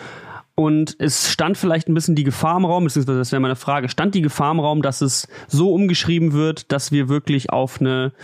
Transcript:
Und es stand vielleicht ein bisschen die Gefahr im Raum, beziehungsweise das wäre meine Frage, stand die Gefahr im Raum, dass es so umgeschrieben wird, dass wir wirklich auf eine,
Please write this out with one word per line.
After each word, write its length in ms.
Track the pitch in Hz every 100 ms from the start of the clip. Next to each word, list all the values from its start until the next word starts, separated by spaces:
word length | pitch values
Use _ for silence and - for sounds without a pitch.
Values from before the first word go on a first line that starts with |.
| - - - - -
Und 400 | - 156 156 156 -
es 280 | 151 - -
stand 300 | - 151 -
vielleicht 300 | 185 165 170
ein 60 |
bisschen 200 | 160 170
die 80 | 151
Gefahr 340 | 135 - 160 175
im 80 |
Raum, 200 | 180 175
beziehungsweise 340 | 160 147 131 127
das 140 | 123
wäre 80 | 135
meine 160 | 131 131
Frage, 320 | - 143 123
stand 260 | - 196
die 80 | 190
Gefahr 300 | 151 - 147
im 80 | 165
Raum, 200 | 147 151
dass 200 | 139 123
es 260 | 139 - - - -
so 240 | 143 190
umgeschrieben 600 | 175 202 175 170 170 165
wird, 380 | 147 156 156 -
dass 220 | 139 -
wir 160 | 147 131
wirklich 420 | 143 - 139 -
auf 280 | 127 131 -
eine, 320 | 131 131 135 -